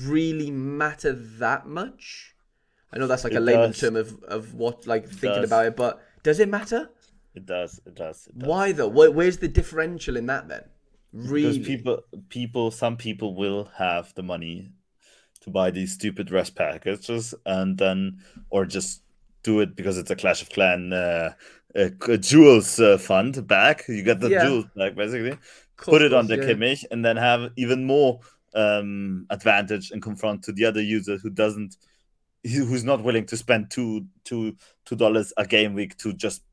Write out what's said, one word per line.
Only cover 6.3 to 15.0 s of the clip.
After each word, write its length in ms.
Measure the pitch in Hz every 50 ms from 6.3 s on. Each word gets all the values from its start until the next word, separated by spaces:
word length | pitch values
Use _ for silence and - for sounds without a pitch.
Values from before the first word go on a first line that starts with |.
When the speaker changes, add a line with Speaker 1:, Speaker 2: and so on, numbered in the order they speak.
| 151 170
Speaker 1:
it 80 | 214 196
matter? 420 | 202 208 220 - - 233 311 - _ _ _ _ _ _ _ _ _
Speaker 2:
It 100 | - 95
does. 360 | 92 90 90 87 82 - - _
It 100 | - 90
does. 320 | - 87 80 80 - - -
It 120 | - 123
does. 80 | 127 139
Speaker 1:
Why 240 | 165 185 196 196
though? 160 | 180 151 131 104
Where, 220 | 107 143 156 160
where's 260 | 143 156 175 180 180 180
the 80 | - 165
differential 680 | - - 165 - 160 156 160 165 175 160 - - 127
in 120 | 120 117 120
that 200 | 127 - 71 80
then? 160 | 73 55 - - _ _ _ _ _ _ _ _ -
Really? 460 | 110 120 127 139 147 147 147 143 135
Speaker 2:
Because 80 | 110 131
people, 320 | 139 123 110 127 117 - - _ - 98 - _
people, 420 | - 123 123 120 120 127 117 113
some 240 | 110 - - 117 117
people 400 | 117 117 113 104 95 110 104 92
will 340 | 90 101 101 98 101 104 - - -
have 360 | 92 90 87 87 85 - _
the 80 | - 92
money 480 | 90 90 85 82 82 82 90 95 190 - _ _ _ _ _